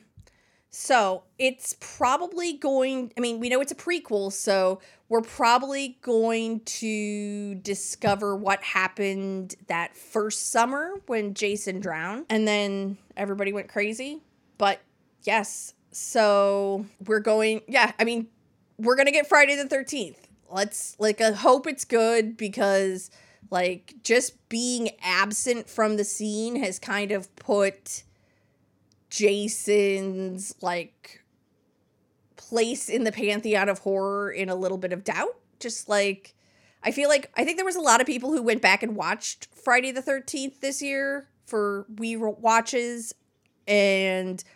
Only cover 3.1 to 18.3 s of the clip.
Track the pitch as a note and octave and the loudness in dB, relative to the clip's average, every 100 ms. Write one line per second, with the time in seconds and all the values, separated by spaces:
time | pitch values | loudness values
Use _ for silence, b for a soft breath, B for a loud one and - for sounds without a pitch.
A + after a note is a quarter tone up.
3.1 | - A#3+ A3+ A#3+ B3+ C#4 - - F4 - | -4 -4 -4 -2 0 0 -6 -4 -4 -2
4.1 | G#3 G3 G3 - G3 F#3 F#3+ b b b | -2 -2 -4 0 2 2 0 b b b
5.1 | A3+ A3+ - A#3 B3 C4+ C#4 C4+ B3+ B3+ | -2 -2 2 4 4 2 -4 -6 -8 0
6.1 | A3+ A3+ A3+ A3+ A3 A3+ - A3 G#3+ G#3 | 2 2 0 -2 -4 -8 -8 -4 -4 -4
7.1 | G#3 G#3 G#3 G3+ F#3+ F#3+ G3 - - A3+ | -4 -6 -8 -8 -10 -6 -6 -6 -2 0
8.1 | G3 G#3 G3+ G3+ G3 - F#3+ F#3 - G3 | 0 0 -2 0 0 0 0 0 -2 -2
9.1 | F#3+ F#3+ F#3+ F#3 - - E3+ E3+ - - | -2 -4 -6 -8 -14 -6 -4 -4 -10 -6
10.1 | A3+ G#3+ - - A3+ A#3+ C#4 E4 G4 F#4+ | -4 -2 -4 -2 2 2 0 -6 -10 -6
11.1 | A3+ G#3 G3 G#3 G#3 G3+ F#3+ F#3 D#3+ F3 | -4 -4 -4 -4 -2 -4 -6 -6 -6 -6
12.1 | A3+ E4 A3 G#3+ G#3 G3+ G3 G3 G3 _ | -8 -2 0 2 2 0 -2 -4 -8 _
13.1 | - G3+ G3+ G3 G3+ F#3+ G#3 G#3 A3+ C4+ | -8 -6 -4 -4 -4 -6 -4 -4 -4 -8
14.1 | D4+ - _ _ _ G3+ - _ _ _ | -10 -16 _ _ _ 0 0 _ _ _
15.1 | _ - A3 G3 - - - _ - - | _ 0 0 0 -8 -14 -18 _ -14 -2
16.1 | A#3+ G#3+ G3+ G3+ G3+ G3 G3 G#3 _ G3 | 2 6 6 4 2 0 -2 -6 _ -2
17.1 | G#3+ A3 A3 A3 A3 - B3+ A#3 - A#3 | 0 4 4 2 0 0 4 4 4 0
18.1 | A#3 A3+ | 0 -6